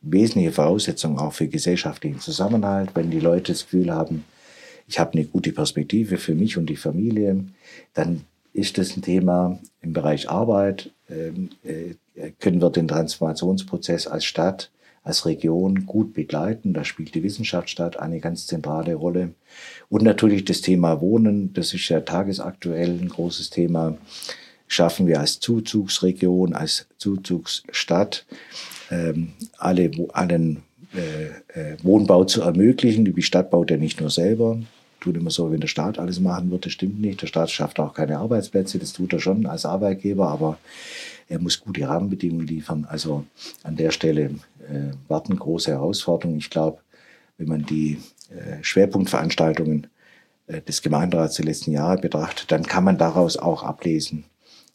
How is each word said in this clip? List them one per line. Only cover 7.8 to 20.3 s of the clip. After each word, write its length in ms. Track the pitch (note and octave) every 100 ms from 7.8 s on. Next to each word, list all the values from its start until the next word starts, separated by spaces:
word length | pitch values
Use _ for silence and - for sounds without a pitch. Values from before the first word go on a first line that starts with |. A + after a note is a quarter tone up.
| -
dann 300 | - E2 E2+ - _ _
ist 260 | - G2 -
das 180 | F#2 -
ein 60 |
Thema 560 | F2+ F2+ F#2 F2 F2+ F#2 - _
im 100 | E2+
Bereich 360 | D#2+ D2+ D2 -
Arbeit. 600 | F#2 A2+ G2+ G2 G2 - _ _
Ähm, 420 | D#2+ A#2 F3 F#3 -
äh, 680 | E3 D#3+ E3+ E3 _ - - -
können 220 | G2+ F2
wir 80 | E2+
den 180 | E2+ E2
Transformationsprozess 1160 | D#2 D#2+ - E2 D#2 F2 C3+ - F3+ - E3+ -
als 180 | E3
Stadt, 460 | - - D#3+ F#3+ - _ _ _
als 240 | - E2+ E2+
Region 580 | D2+ E2 E2 F#2+ F#2+
gut 300 | F#2+ G#2+ G#2+
begleiten. 580 | - D2+ D2+ F2 A2+ G#2
Da 120 | D#2
spielt 300 | D2 - D#2
die 80 | E2
Wissenschaftsstadt 760 | F2+ G2+ A#2 F2 - - E2+ -
eine 220 | D#2+ E2
ganz 260 | E2 - -
zentrale 480 | E2 D#2 D#2 E2
Rolle. 400 | D#2+ E2+ F2 F2+ - _ - - - -
Und 120 | G#2
natürlich 440 | A2 G2+ A2